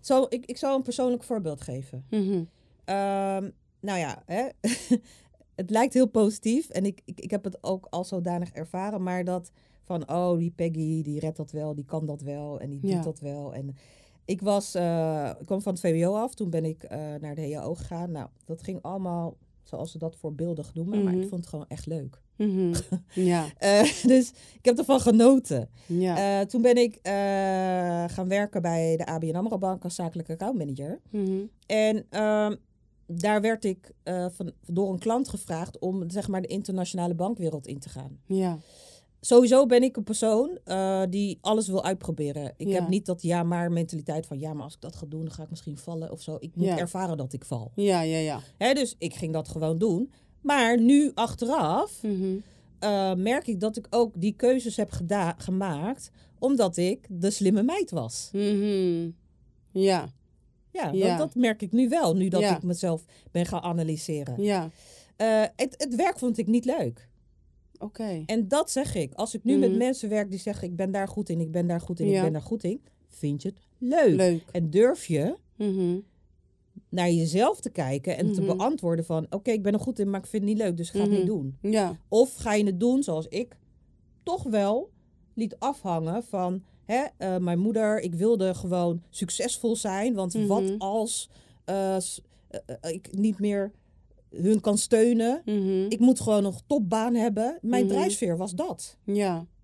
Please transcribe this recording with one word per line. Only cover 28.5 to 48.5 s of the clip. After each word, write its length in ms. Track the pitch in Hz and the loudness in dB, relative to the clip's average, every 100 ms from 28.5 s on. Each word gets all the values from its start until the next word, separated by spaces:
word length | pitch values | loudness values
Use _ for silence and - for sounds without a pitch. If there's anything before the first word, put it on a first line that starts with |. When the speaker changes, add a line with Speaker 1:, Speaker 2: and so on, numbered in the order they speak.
| 190 | -2
Speaker 1:
bij 340 | 170 165 165 160 | 0 2 2 0
de 120 | 165 | -2
A 100 | 160 | -4
B 40 | |
N 120 | 160 165 | -2 -2
AMRO 220 | 220 190 | -2 -2
Bank 260 | 190 185 | -2 -4
als 100 | 180 | -8
zakelijke 380 | - 170 165 160 | -6 -6 -6 -8
accountmanager. 680 | 165 196 254 147 135 143 254 _ | -6 -4 -4 -4 -6 -8 -10 _
Speaker 2:
Mhm. 300 | 214 190 190 208 _ _ | -4 -2 -4 -6 _ _
Speaker 1:
En, 400 | 214 214 214 - | 2 2 0 -4
ehm, 440 | 196 214 214 208 208 _ _ _ _ _ | -2 2 2 0 -2 _ _ _ _ _
daar 340 | 170 202 214 | -4 0 2
werd 240 | 214 220 | 2 0
ik, 280 | 214 190 - - | -2 -6 -12 -16
eh, 240 | - 180 180 | -6 -4 -4
van, 220 | 180 180 - - | -6 -12 -12 -6
door 260 | 175 196 | -2 -2
een 60 | 185 | -2
klant 300 | 220 233 269 | 0 0 -2
gevraagd 500 | 196 - 165 180 - | -6 -6 -6 -6 -6
om, 320 | 185 190 170 | -4 -4 -4
zeg 180 | 190 196 | -6 -4
maar, 140 | 190 | -4
de 60 | 185 | -4
internationale 680 | 190 202 185 180 190 175 | -6 -4 -4 -4 -4 -2
bankwereld 520 | 170 185 233 165 151 135 | -2 -2 -2 -4 -4 -10
in 120 | 139 | -12
te 100 | - | -12
gaan. 300 | - 135 143 _ | -14 -14 -16 _
Speaker 2:
Ja. 320 | 190 185 160 - - - - _ _ | 0 0 -2 -10 -20 -20 -20 _ _
Speaker 1:
Sowieso 460 | - 240 247 254 277 | 8 8 10 8 8
ben 160 | 247 | 6
ik 140 | 254 247 | 6 0
een 60 | |
persoon, 540 | 208 214 220 220 285 359 | -6 0 2 2 2 -4
eh, 380 | - 190 190 190 190 | -6 -2 0 0 0
die 280 | 190 202 - | 0 -2 -2
alles 280 | - 214 190 | 0 0 0
wil 160 | 185 | -2
uitproberen. 720 | 175 185 - 160 147 147 143 - | -2 -4 -4 -4 -4 -4 -8 -6
Ik 100 | 196 | -2
Speaker 2:
Ja. 60 | 185 | 0
Speaker 1:
heb 80 | 175 | 2
niet 180 | 190 202 | 0 -2
dat 160 | 175 | -4
ja 200 | 165 170 | 0 0
maar 300 | 170 175 175 | 0 0 0
mentaliteit 540 | 170 165 160 143 156 160 | -2 -2 -6 -6 -6 -6
van, 120 | 139 | -8
"Ja, 140 | 156 | -8
maar 100 | 151 | -8
als 100 | 135 | -12
ik 60 | - | -14
dat 160 | 147 - | -16 -14
ga 100 | 151 | -12
doen, 120 | 156 | -10
dan 60 | 160 | -10
ga 100 | - | -10
ik 80 | 156 | -14
misschien 260 | 165 - 147 | -14 -12 -12
vallen 320 | - 170 160 | -10 -8 -8
of 120 | 160 | -10
zo." 140 | - 156 | -10 -10
Ik 140 | 165 170 | -10 0
moet 80 | 190 | 0
Speaker 2:
Ja. 120 | 165 | 0
Speaker 1:
ervaren 380 | 175 185 185 160 | -2 -4 -4 -4
dat 160 | 131 | -6
ik 120 | 135 | -8
val. 280 | - 123 107 | -8 -8 -6
Speaker 2:
Ja, 260 | - 202 180 | -2 2 2
ja, 160 | 160 160 | 2 0
ja. 220 | 156 143 - | -2 -4 -10